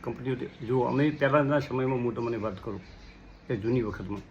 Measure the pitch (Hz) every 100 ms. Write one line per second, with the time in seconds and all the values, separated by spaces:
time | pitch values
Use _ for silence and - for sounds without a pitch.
0 | - 120 131 123 135 - 110 127 120 127
1 | 147 143 139 147 139 147 139 127 131 127
2 | 120 113 117 117 107 95 - 98 - -
3 | - - - - - 120 110 127 110 95
4 | 95 101 -